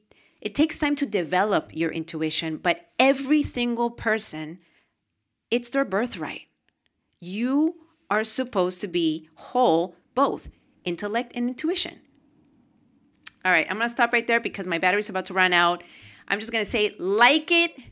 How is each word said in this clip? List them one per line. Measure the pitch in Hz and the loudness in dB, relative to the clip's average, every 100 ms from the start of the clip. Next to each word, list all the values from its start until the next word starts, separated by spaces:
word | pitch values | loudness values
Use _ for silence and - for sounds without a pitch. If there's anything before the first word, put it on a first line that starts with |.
| _ _ _ _ | _ _ _ _
it | 214 214 | -6 0
takes | 320 - | 0 2
time | 285 285 | 0 -2
to | 277 | -2
develop | 196 156 180 214 175 - | -2 0 2 2 0 -2
your | 156 165 | -4 -4
intuition, | - 156 156 160 - 165 156 | -4 -6 -4 -4 -2 -4 -4
but | 180 - - - | -2 -2 -4 2
every | 262 269 269 302 | 2 2 2 2
single | 285 247 240 233 240 | 2 -2 -2 0 -2
person, | 233 226 214 - 156 156 180 _ _ _ _ _ _ _ _ - | -2 -2 0 -2 -6 -10 -12 _ _ _ _ _ _ _ _ -4
it's | 240 240 | -4 -2
their | 277 233 | -2 0
birthright. | 190 240 196 151 - - _ _ _ _ _ _ - | -2 -2 -6 -10 -10 -16 _ _ _ _ _ _ -16
You | 175 202 247 277 320 349 _ _ - | -10 -4 0 2 2 -2 _ _ -4
are | 208 | -2
supposed | 220 - 247 202 180 180 | -2 -4 -2 0 0 -2
to | 196 | -4
be | 175 165 156 - - | 0 0 0 -8 -20
whole, | - 247 233 160 180 - _ - | -4 2 4 4 2 -6 _ 0
both | 277 - - - _ _ | 2 0 -10 -20 _ _
intellect | 180 170 202 220 247 - | -8 -6 -2 -4 -4 -4
and | 240 | -4
intuition. | 247 311 381 - - _ _ _ _ _ _ _ _ _ _ _ _ - _ | -2 -4 -2 -4 -10 _ _ _ _ _ _ _ _ _ _ _ _ -16 _
All | 185 | 0
right, | 170 - | 2 0
I'm | 202 | -2
gonna | 233 | -4
stop | 233 240 | 0 2
right | 233 233 | 2 2
there | 233 | 0
because | 220 - 185 | 0 -6 -4
my | 170 | 0
battery's | 185 208 208 | 2 0 -2
about | 185 185 | -6 -4
to | |
run | 185 185 | 0 4
out. | 175 175 175 - - - - - | 4 2 0 -8 -20 -20 -16 -6
I'm | 208 | -4
just | 214 | -2
gonna | 226 202 | -2 -2
say, | 226 208 - | 0 0 -2
like | 180 208 240 311 311 | -2 4 6 4 2
it, | 339 339 - - | 2 0 -4 -20